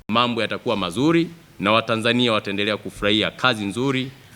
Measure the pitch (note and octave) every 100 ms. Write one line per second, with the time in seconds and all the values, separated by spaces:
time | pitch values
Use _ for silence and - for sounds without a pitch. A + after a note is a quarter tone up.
0 | - A2+ B2 A2+ G#2 G2+ B2 G#2 F2+ F2+
1 | D3+ E3+ E3 - - - F#2+ A2+ A2 A2+
2 | A#2 A#2+ B2 G#2+ G#2 G2 G#2 G2+ F#2+ -
3 | G#2 G#2+ F2 - B2+ A2 G2 A2+ C3+ C3
4 | C3 - -